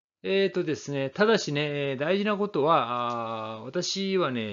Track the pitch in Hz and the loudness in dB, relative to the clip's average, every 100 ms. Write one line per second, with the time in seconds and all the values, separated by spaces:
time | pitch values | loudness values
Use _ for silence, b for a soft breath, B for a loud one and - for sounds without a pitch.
0 | _ _ 185 196 196 185 156 143 - 139 | _ _ -2 2 2 0 -2 -2 -4 -2
1 | 135 - 220 220 - 143 147 143 139 131 | -2 2 4 4 2 -2 0 -2 -2 0
2 | 151 196 202 202 208 165 143 156 120 123 | 0 0 0 0 0 2 4 4 2 0
3 | 120 120 113 113 110 110 120 175 175 190 | -2 -2 -4 -4 -6 -8 -6 -4 -4 -2
4 | 196 190 156 120 110 | 0 0 0 0 -2